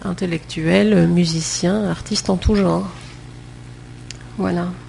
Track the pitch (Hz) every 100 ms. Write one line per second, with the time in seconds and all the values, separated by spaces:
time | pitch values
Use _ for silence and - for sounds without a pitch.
0 | 196 175 185 165 - 170 160 190 214 196
1 | 170 175 170 160 160 - 175 208 196 165
2 | - 208 - 185 - 208 185 165 190 -
3 | - - - - - - - - - -
4 | - - - - 190 175 175 180